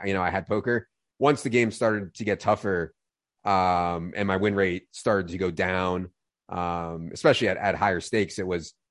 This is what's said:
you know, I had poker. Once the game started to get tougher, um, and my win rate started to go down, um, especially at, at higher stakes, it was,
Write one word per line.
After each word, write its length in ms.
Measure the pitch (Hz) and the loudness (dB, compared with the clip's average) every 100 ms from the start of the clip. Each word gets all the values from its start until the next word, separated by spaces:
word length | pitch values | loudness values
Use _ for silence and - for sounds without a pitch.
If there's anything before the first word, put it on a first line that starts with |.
you 100 | 98 | -2
know, 80 | 98 | 0
I 80 | 90 | 0
had 160 | 98 85 | -2 -2
poker. 400 | 107 110 120 - _ _ - | -2 0 -2 -4 _ _ 0
Once 240 | 135 143 | 2 2
the 60 | 135 | 2
game 240 | 120 113 | 2 2
started 420 | - 113 107 95 | 2 0 0 -4
to 100 | - | -6
get 140 | 104 95 | -4 -2
tougher, 540 | - 107 104 90 80 _ _ _ _ _ | 0 0 0 -2 -2 _ _ _ _ _
um, 680 | 101 95 92 87 87 87 85 | 0 2 4 2 0 -2 -6
and 140 | - 98 | -4 0
my 80 | 95 | 2
win 180 | 104 | 2
rate 320 | 98 95 90 _ | 2 0 0 _
started 360 | - - 104 85 | -6 0 0 0
to 100 | 90 | -2
go 120 | 92 | -4
down, 600 | 85 92 92 92 90 92 _ _ _ - | -2 0 0 0 -2 -6 _ _ _ -12
um, 640 | 90 87 87 85 82 82 | -6 -4 -4 -6 -8 -10
especially 360 | - 160 135 110 | 0 4 4 2
at, 80 | 92 | 2
at 180 | 101 | 0
higher 260 | 87 104 90 | 2 2 0
stakes, 380 | - 113 95 - | -2 0 0 -2
it 80 | 92 | -4
was, 280 | 90 80 - _ | -4 -6 -18 _